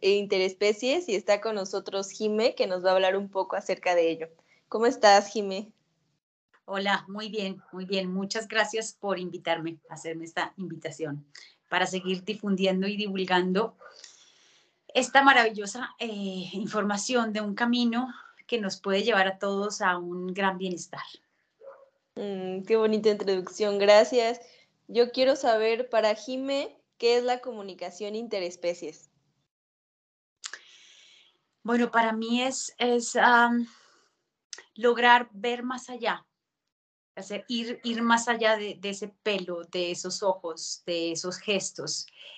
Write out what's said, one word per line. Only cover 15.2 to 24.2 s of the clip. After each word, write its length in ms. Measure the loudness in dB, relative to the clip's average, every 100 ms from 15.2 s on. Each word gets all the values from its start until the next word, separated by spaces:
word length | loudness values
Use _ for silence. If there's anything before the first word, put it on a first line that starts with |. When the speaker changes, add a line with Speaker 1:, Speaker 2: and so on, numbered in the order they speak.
Speaker 2:
maravillosa, 720 | 8 6 4 0 -8 -8 -12 -10
eh, 500 | -8 -6 -6 -6 -8
información 800 | -6 -4 -2 0 -2 0 0 0
de 80 | -2
un 160 | -4 -2
camino 580 | 0 2 2 0 -4 -8 -20 _ -6
que 80 | -4
nos 220 | -4 -6
puede 220 | -2 0
llevar 260 | 2 2 2
a 100 | 0
todos 400 | -4 -2 -4 -2
a 180 | 0 0
un 360 | -4 -6 -6
gran 240 | -2 -2 -2
bienestar. 480 | -6 -8 -10 -14 -14 -18 _ _ _ _ -20 -20 _ _ _ -10
Speaker 1:
Mm, 480 | -8 -6 -6 -6
qué 120 | 2 4
bonita 320 | 4 4 2
introducción, 720 | 2 2 -2 -2 -2 -2 4
gracias. 600 | 8 8 8 4